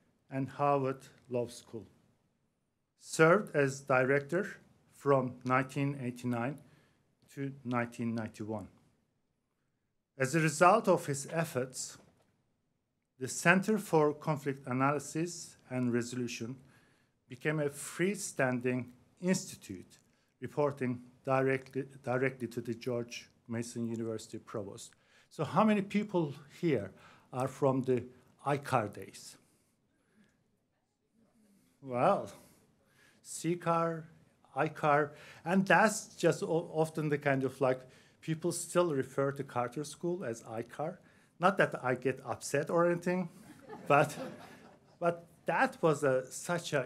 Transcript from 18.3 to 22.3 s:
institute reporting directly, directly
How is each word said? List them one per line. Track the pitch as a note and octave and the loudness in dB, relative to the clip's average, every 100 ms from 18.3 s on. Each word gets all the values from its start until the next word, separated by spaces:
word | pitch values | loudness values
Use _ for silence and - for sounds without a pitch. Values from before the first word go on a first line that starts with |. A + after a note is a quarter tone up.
| - C3 B2 B2+ B2+ B2 - _ _ | 0 2 2 0 -2 -4 -14 _ _
institute | F3+ F#3+ - - - F#2 - - _ _ _ _ | 0 0 -2 -14 -14 -14 -14 -20 _ _ _ _
reporting | B2+ D#3 D3 C#3 B2+ B2 - _ C3+ | -8 -2 -2 0 -4 -4 -10 _ 0
directly, | C3 C3 C3+ - F#3+ - - | 2 2 0 -4 -8 -8 -8
directly | B2+ B2+ C3+ | -2 0 0